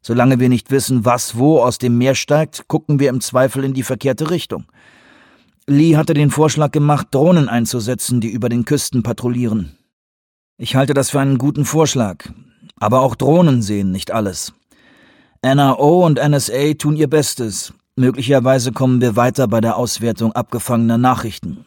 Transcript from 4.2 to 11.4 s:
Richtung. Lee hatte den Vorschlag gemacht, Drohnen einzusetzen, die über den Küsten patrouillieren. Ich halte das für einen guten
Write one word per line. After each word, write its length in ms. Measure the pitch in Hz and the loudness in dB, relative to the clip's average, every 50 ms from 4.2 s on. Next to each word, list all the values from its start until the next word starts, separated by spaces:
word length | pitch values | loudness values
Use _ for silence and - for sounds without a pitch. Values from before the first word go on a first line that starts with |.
| 160 156 | -4 -4
Richtung. 340 | 180 170 - _ 104 71 62 _ _ _ _ _ _ _ _ _ _ _ _ _ _ _ _ _ _ _ _ | -4 -4 -4 _ -10 -12 -12 _ _ _ _ _ _ _ _ _ _ _ _ _ _ _ _ _ _ _ _
Lee 300 | - 143 139 160 165 160 | 2 4 4 6 6 4
hatte 160 | 156 151 - 156 | 4 2 2 2
den 180 | 143 147 139 | 2 2 2
Vorschlag 400 | - 143 156 151 - 151 151 139 | 2 2 0 0 2 0 -2 0
gemacht, 360 | - 151 147 147 147 139 180 _ | 0 0 2 2 2 0 -2 _
Drohnen 380 | - 131 151 175 180 165 143 117 | 0 2 4 4 4 4 2 0
einzusetzen, 720 | 120 120 117 - - 123 107 113 127 - - - 123 123 | 0 -2 -2 -2 -4 -6 -4 -4 -6 -6 -4 -2 -2 -2
die 80 | 107 113 | -2 -2
über 180 | 101 113 107 | -4 -4 -4
den 160 | 117 120 120 117 | -2 -2 -2 -2
Küsten 400 | - 147 139 - - - 123 110 | -2 -2 -2 -2 -4 -4 -4 -2
patrouillieren. 720 | 123 110 - 127 120 123 120 123 113 107 110 87 71 - _ _ _ _ _ _ _ _ _ _ _ _ _ _ _ _ | -4 -6 -4 -4 -4 -2 -2 -2 -2 -2 -4 -4 -8 -12 _ _ _ _ _ _ _ _ _ _ _ _ _ _ _ _
Ich 200 | _ 113 - - | _ -10 -2 0
halte 160 | 131 139 135 143 | 0 0 2 0
das 160 | 139 131 - | 0 0 0
für 100 | - 139 | -2 -2
einen 180 | 135 139 135 | 0 0 0
guten 260 | 120 | 0